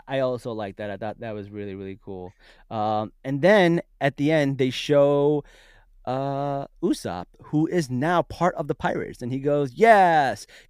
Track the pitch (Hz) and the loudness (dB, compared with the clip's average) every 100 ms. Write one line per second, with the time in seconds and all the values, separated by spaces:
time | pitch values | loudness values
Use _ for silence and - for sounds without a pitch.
0 | - 135 131 123 127 110 101 95 104 98 | -6 -4 -2 -4 -8 -8 -8 -10 -10 -8
1 | 113 - 113 107 101 104 101 95 95 98 | -10 -10 -10 -12 -12 -12 -10 -10 -12 -14
2 | - 92 90 - _ _ - 113 107 107 | -14 -14 -14 -18 _ _ -10 -4 -2 -2
3 | 107 _ 135 139 170 208 175 170 - - | -4 _ -6 0 4 6 4 2 -4 -4
4 | 139 - 143 160 139 135 131 123 - 143 | -2 0 0 2 2 0 -2 -2 2 4
5 | 143 143 143 147 - - _ _ _ _ | 4 4 2 0 -4 -18 _ _ _ _
6 | - 131 139 139 143 139 - - 170 302 | -6 -4 -4 -4 -4 -6 -8 -4 -2 -2
7 | 104 90 87 - - 151 160 180 131 123 | -6 -8 -12 -16 -4 0 0 0 -2 -2
8 | 151 175 - - 175 - 151 156 175 - | 0 0 0 0 -2 -2 -6 -4 -4 -4
9 | - - 120 135 139 147 143 123 226 214 | -8 -10 -8 -4 0 0 -2 4 6 8
10 | 180 160 131 110 - - | 6 4 2 -2 -10 -20